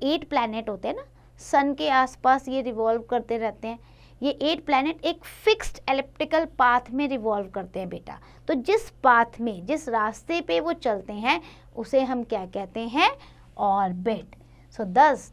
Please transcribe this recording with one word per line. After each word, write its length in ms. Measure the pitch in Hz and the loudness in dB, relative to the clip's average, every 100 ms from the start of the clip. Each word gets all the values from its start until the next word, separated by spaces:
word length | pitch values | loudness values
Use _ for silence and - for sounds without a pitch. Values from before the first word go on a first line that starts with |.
एट 260 | 277 311 - | -2 -2 0
प्लैनेट 400 | 285 226 220 220 | -2 -2 -4 -6
होते 180 | 190 233 | -6 -6
हैं 80 | 427 | -8
ना, 100 | 554 - - - | -10 -20 -20 -20
सन 340 | - 285 277 | 0 2 2
के 160 | 277 302 | 0 2
आसपास 580 | 262 262 - - 262 262 | 2 2 0 2 2 0
ये 140 | 262 | -4
रिवॉल्व 400 | 247 220 226 233 233 | -4 -2 0 0 0
करते 280 | 247 226 233 | -4 -2 -4
रहते 300 | 220 202 220 | -4 -6 -10
हैं। 120 | 233 - - - - | -12 -16 -20 -20 -6
ये 80 | 285 - 294 | -4 -2 -2
एट 140 | 339 - | -2 0
प्लैनेट 400 | 262 294 320 330 | 0 0 -2 -4
एक 180 | 339 - | -6 -10
फिक्स्ड 540 | - 440 440 - - - | -2 2 2 0 -8 -4
एलिप्टिकल 560 | 269 269 - 302 320 320 - | -2 -4 -6 -2 0 0 2
पाथ 320 | 254 247 247 | 4 4 0
में 160 | 262 285 | -4 -2
रिवॉल्व 380 | 262 214 208 190 196 | -2 -2 -2 -4 -8
करते 240 | 185 190 | -10 -10
हैं 100 | 180 | -10
बेटा। 300 | 175 - - - - - | -10 -14 -18 -20 -12 -2
तो 60 | |
जिस 360 | 285 240 440 - - | -2 2 0 -2 2
पाथ 360 | 262 233 233 - | 6 6 4 0
में, 240 | 233 185 185 | -6 -6 -4
जिस 220 | 302 254 | -4 -2
रास्ते 500 | 226 214 214 - 339 339 | -2 -2 -4 -4 -4 0
पे 120 | 339 | 0
वो 140 | 320 | 0
चलते 400 | 339 240 202 190 | -2 -2 -2 -4
हैं, 280 | 208 240 330 - - - - | -4 0 -2 -2 -20 -18 -12
उसे 260 | 220 269 | 0 2
हम 200 | 262 247 | 2 -2
क्या 220 | 233 214 185 | -4 -6 -6
कहते 420 | 202 190 220 226 | -8 -8 -8 -4
हैं? 220 | 262 415 554 - - - - | 2 2 0 -14 -20 -16 -2
Orbit। 800 | 202 196 190 180 202 202 - - - - - | 0 2 0 -2 -4 -4 -8 -20 -20 -20 -18
So 160 | - 196 | -10 -2
thus 460 | 180 302 262 - | 6 6 4 -4